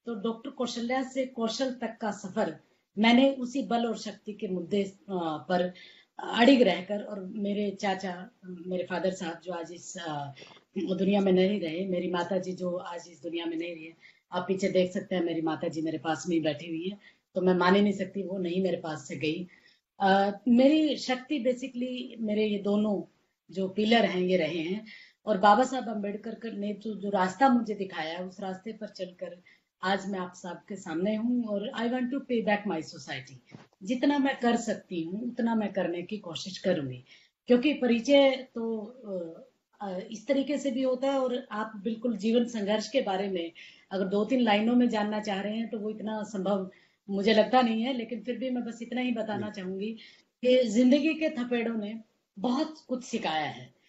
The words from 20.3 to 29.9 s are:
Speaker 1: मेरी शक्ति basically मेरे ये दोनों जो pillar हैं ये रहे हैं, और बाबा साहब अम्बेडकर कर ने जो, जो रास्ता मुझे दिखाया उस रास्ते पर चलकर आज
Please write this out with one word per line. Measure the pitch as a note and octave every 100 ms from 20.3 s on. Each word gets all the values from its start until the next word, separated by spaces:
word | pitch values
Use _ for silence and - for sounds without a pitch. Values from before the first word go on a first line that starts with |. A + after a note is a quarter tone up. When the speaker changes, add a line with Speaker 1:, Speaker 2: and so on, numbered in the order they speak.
| G3 -
Speaker 1:
मेरी | A#3+ C4+ D#4 D4+ A3+
शक्ति | - B3+ - D4+
basically | A3+ B3 C4+ B3 B3+ B3 B3 A3+ A3
मेरे | G#3 G#3+
ये | G3+
दोनों | F#3+ G#3 G#3+ G#3 - _ _ _ _
जो | E3 F#3+
pillar | F#3+ G#3+ A#3 F#3+
हैं | F3+
ये | F3+ F#3
रहे | D#3 E3+
हैं, | D#3+ G3+ - - - _ -
और | G3+
बाबा | G#3 G#3
साहब | C4 C4 G#3+
अम्बेडकर | G#3+ G3+ G3+ A3+ A3
कर | A3+
ने | G3+ G3+
जो, | G#3 A3+ G3
जो | G3+
रास्ता | G3+ F#3 - C4+
मुझे | A#3+ G3+
दिखाया | G3 F#3+ - D#3+ E3+
उस | F#3 -
रास्ते | F#3+ F#3 A3+
पर | A3 G#3
चलकर | - F3+ - F3 F3 _ _ _ _
आज | F#3+